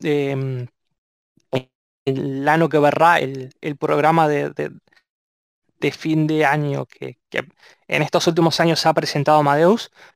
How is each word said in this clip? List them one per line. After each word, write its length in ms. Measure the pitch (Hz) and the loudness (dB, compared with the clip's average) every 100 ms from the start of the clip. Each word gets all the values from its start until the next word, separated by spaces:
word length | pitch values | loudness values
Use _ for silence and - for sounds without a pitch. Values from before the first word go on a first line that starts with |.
em, 680 | 160 147 139 135 135 127 120 _ _ _ _ _ _ _ _ 131 131 _ _ _ - | -4 -2 -2 -4 -6 -6 -10 _ _ _ _ _ _ _ _ -8 -8 _ _ _ -4
el 400 | 135 147 135 143 | -4 -4 -2 2
Lano 220 | 160 160 | 2 2
que 120 | 151 | 4
Verrà, 420 | 147 - 165 165 | 2 4 4 4
el, 320 | 135 135 131 _ | 0 -8 -14 _
el 160 | 160 143 | -12 -6
programa 500 | 151 151 151 165 151 | -2 0 2 2 2
de, 240 | 147 143 | 0 -4
de, 200 | - 147 - _ _ _ _ _ _ _ _ _ _ | -8 -10 -12 _ _ _ _ _ _ _ _ _ _
de 120 | 147 | -6
fin 360 | - 160 156 156 | -4 -2 0 0
de 180 | 156 147 | 0 0
año 400 | 151 147 139 131 | 0 -2 -6 -8
que, 340 | _ 127 123 _ | _ -16 -16 _
que 100 | - - _ - _ - | -8 -8 _ -20 _ -6
en 140 | 151 | -4
estos 260 | 147 175 - | 0 0 0
últimos 320 | 165 165 - | 2 0 2
años 260 | 170 156 165 | 0 2 0
ha 80 | |
presentado 460 | 156 151 151 143 151 | 0 -2 -2 2 2
Amadeus, 520 | 147 143 170 226 - _ - | 4 4 4 2 -4 _ -20